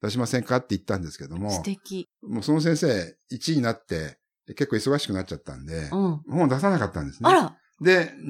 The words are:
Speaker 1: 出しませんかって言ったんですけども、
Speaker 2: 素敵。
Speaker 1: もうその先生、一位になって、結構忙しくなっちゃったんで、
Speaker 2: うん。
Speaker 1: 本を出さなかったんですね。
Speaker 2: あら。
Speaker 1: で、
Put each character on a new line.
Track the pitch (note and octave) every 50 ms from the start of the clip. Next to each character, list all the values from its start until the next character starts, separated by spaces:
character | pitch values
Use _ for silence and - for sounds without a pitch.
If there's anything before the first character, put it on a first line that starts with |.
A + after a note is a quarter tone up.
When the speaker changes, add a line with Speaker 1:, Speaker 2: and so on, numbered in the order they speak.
Speaker 1:
出 | - G#2+
し | G#2 B2+
ま | A#2+
せ | A2+ - B2
ん |
か | A2+ - B2
っ | B2+
て | - -
言 | G#2 F2+
っ |
た | - - G#2
ん | F#2
で | E2+ D#2
す | -
け | - C#2+ C#2
ど | D#2+
も、 | - - G#3
Speaker 2:
素 | G3 F2
敵。 | D#2+ G3 F#3+ - - - G3 F#3 F3 - _ _
Speaker 1:
も | - - A#2 -
う |
そ | - C#3
の | D3+ D#3+
先 | D3+ E3 D#3+
生、 | D3 G3 D3 A#2 F#2+ E2+ E2 - _ _ -
一 | B2+ A2+ - D#3+
位 | D#3+
に | C#3+
な | A#2+ A2+
っ | A2+ - _
て、 | - F2+ D#2+ D#2 C#2+ - _ _ _ _ _ _ -
結 | - - C#3+
構 | - A#2+
忙 | G#2+ - C3 C#3+ C#3+
し | -
く | -
な | G2 F#2
っ | F#2
ち | -
ゃ | E2
っ | C#2+
た | - E2 C#2
ん | B1+ C2+
で、 | D2+ D#2+ E2 - -
Speaker 2:
う | D#3+
ん。 | F#3+ G3 F3+ D#3+ D3+ - -
Speaker 1:
本 | C3 F3
を | E3 C3+
出 | B2+ C#3
さ | F#3 G3+
な | F#3+ D3+
か | A2
っ | F2
た | - E2
ん | -
で | -
す | - -
ね。 | - E4
Speaker 2:
あ |
ら。 | F#4+ E4+ A3+ D3 - _ _ _ _ -
Speaker 1:
で、 | D#3 F3+ F#3 F3+ E3 D#3+ - - D#3+